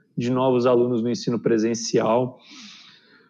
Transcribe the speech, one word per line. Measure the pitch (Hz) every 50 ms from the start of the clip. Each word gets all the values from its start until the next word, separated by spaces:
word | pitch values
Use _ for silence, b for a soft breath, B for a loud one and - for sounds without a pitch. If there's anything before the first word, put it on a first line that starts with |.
| B B _
de | - 120 120
novos | 127 127 131 131 127 123 120
alunos | 127 123 120 120 123 127 113 113
no | 120
ensino | 117 101 - - 120 110
presencial. | - - 117 110 107 117 117 113 - - - 113 110 110 113 123 127 127 B B B B B B B B B B B B B B B B B B B